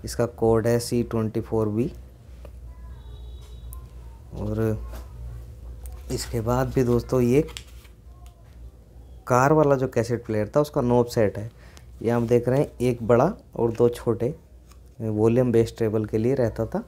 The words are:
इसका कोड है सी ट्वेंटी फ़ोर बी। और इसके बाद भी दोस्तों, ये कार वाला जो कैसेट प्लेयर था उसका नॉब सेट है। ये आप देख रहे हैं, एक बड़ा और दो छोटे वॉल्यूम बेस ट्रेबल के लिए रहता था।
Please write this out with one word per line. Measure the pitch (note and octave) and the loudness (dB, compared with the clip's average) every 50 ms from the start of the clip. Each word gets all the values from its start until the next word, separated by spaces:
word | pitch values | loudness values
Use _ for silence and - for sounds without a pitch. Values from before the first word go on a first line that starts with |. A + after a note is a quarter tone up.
| - | -10
इसका | A2+ - - A#2+ | -10 -2 -2 -2
कोड | A#2 - - A2+ A2+ A2+ A2+ A2 | -2 0 2 4 4 4 4 4
है | A#2 A#2+ A#2 | 2 2 2
सी | A#2 - A#2+ A#2+ | 0 0 -2 -2
ट्वेंटी | A2+ - - A2+ A2 G#2+ - A#2 | -2 0 -2 -2 -2 -2 -4 -6
फ़ोर | G#2+ - - A2+ A2 G#2 | -6 -2 -2 0 0 0
बी। | G#2 A2 B2 - - - - - - - - - - - - - - - - - - - - - - - - - - - - - - - - - - - - - - - - - - - - - - - - - - | 0 0 -2 -2 -4 -10 -18 -20 -20 -20 -20 -20 -20 -18 -18 -18 -18 -16 -18 -18 -18 -18 -16 -16 -16 -16 -16 -18 -16 -16 -16 -16 -16 -18 -18 -18 -18 -16 -16 -14 -14 -14 -16 -18 -20 -20 -20 -20 -20 -20 -20 -16 -12
और | F#2 G2 G#2+ G#2+ G#2+ A2 A2 G#2+ G#2 - - - - - - - - - - - - - - - - - - - - - - - - - - | -8 -6 -4 -2 -2 0 -2 -2 -4 -6 -12 -12 -14 -16 -16 -16 -14 -14 -12 -14 -14 -16 -16 -18 -18 -16 -16 -16 -14 -14 -14 -14 -14 -10 -8
इसके | C3 A#2 - - - A#2+ | -8 -8 -6 -4 -4 -4
बाद | G#2+ A#2 B2 B2+ C3 B2 | 0 0 0 0 0 0
भी | - C3+ | 0 0
दोस्तों, | C3 A#2 A#2+ A#2+ A#2+ - - B2+ | 2 4 2 0 0 0 0 2
ये | B2 A#2+ B2 C#3+ D#3+ - - - - - - - - - - - - - - - - - - _ - - - - - - - - - - - - - - - - - | 4 4 4 2 2 0 -8 -16 -16 -16 -20 -20 -20 -20 -20 -20 -20 -20 -20 -20 -20 -20 -20 _ -20 -20 -20 -20 -20 -20 -20 -20 -20 -20 -20 -20 -20 -20 -20 -16 0
कार | - - A#2+ C3 C#3+ | 4 4 6 6 6
वाला | D#3 D#3 D3+ C#3+ C#3 | 6 6 6 4 4
जो | B2+ C3 C3 | 2 2 0
कैसेट | - A#2+ A2 A2 A#2+ A2 - | 0 -2 0 0 -2 -4 -4
प्लेयर | - A2 G#2+ G#2+ F#2+ - | -2 -2 -2 -2 2 2
था | D3 | 0
उसका | D3 D3 - - | 0 2 0 -2
नॉब | B2 B2 A#2+ B2 A#2+ | 2 4 4 4 4
सेट | A#2+ - A#2+ A2 G2 - G2+ | 2 2 2 2 2 0 -4
है। | G#2 A#2 - - - - - - - - - - | -10 -12 -14 -18 -20 -20 -20 -20 -20 -20 -16 -4
ये | - A2 | -2 0
आप | A#2 A#2+ | 0 0
देख | A#2 A2 B2 A#2+ A#2+ B2 | 2 4 2 4 4 2
रहे | B2+ C#3 | 2 2
हैं, | - A#2 - - | 0 -2 -2 -2
एक | A#2+ B2 B2 A#2+ A2+ | -2 -2 0 -2 2
बड़ा | G2+ A#2+ A#2 C3 F3+ A#3 - - - - | 2 4 4 4 2 0 -4 -14 -14 -4
और | - A#2 A#2 | -2 -2 -2
दो | A2 - A#2+ A#2+ | 2 4 4 4
छोटे | A#2+ - - B2 A2+ A2+ A2+ B2 D#3+ - - _ - - - - - - - - - - | 4 0 -2 -2 -2 0 -2 -4 -4 -6 -16 _ -20 -20 -20 -20 -20 -20 -20 -20 -14 -8
वॉल्यूम | A#2 A2 G#2+ G#2 G#2+ A2+ A#2 B2+ B2+ B2+ | -6 -4 0 4 4 4 4 4 2 4
बेस | G#2+ A2+ A#2 A2+ - | 4 4 2 2 0
ट्रेबल | - A2+ G#2+ G2+ A2 G#2+ | -2 -2 0 0 -2 -2
के | G2+ - A2 | 0 -2 0
लिए | A2 A#2+ C3+ | 0 0 2
रहता | C3 B2 A2 G#2+ - A2+ | 2 0 -2 0 -4 -6
था। | - - F3+ A#3+ | -4 -4 -8 -8